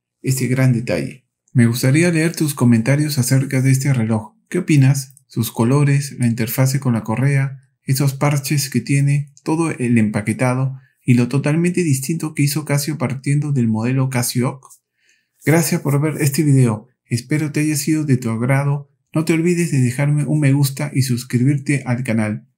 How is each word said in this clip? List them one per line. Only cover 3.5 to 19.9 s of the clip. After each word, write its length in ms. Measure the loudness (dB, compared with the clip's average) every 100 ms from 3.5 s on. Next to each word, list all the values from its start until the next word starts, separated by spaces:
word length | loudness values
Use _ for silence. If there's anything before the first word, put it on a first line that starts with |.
| 0
de 100 | 2
este 220 | 2 2
reloj. 420 | 0 0 -2 -4 _ _
¿Qué 100 | -6
opinas? 560 | 2 4 4 2 -4 -16 _
Sus 240 | -6 -6
colores, 680 | 0 2 2 2 2 -2 -2
la 80 | -2
interfase 540 | 0 -4 0 2 2
con 140 | 0
la 100 | -2
correa, 680 | -2 0 0 0 -2 -6 _ _
esos 320 | -4 0 0 0
parches 520 | 0 0 -2 -2 -2
que 140 | -4
tiene, 500 | 0 0 2 0 -2 _
todo 260 | -4 -2 -2
el 300 | -2 0 2
empaquetado 800 | 2 0 -2 -2 0 0 -4 -6 _ _ 2
y 80 |
lo 140 | 2 4
totalmente 560 | 0 0 0 0 0
distinto 500 | 0 -2 -2 -6 -6
que 80 | -2
hizo 240 | -2 -2 -2
Casio 320 | -4 -2 -4
partiendo 540 | -4 -4 -2 -2 0
del 160 | 0 0
modelo 420 | 0 -2 -2 0
Casio. 500 | -2 -2 -2 -4 -6 -18 -20 _ _ _ _ _ _ 2
Gracias 360 | 2 2 -2
por 200 | 0 0
ver 140 | -2 0
este 220 | -2 0
video. 460 | 2 4 4 0 -8 _ _
Espero 460 | -6 -2 -4 -2
te 80 | -2
haya 160 | -2 -2
sido 300 | -2 -2 0
de 120 | 0
tu 140 | 0
agrado. 580 | -4 0 0 0 -4 -6 _ _
No 100 | -4
te 100 | 0
olvides 380 | 0 2 0 0
de 100 | 0
dejarme 440 | 0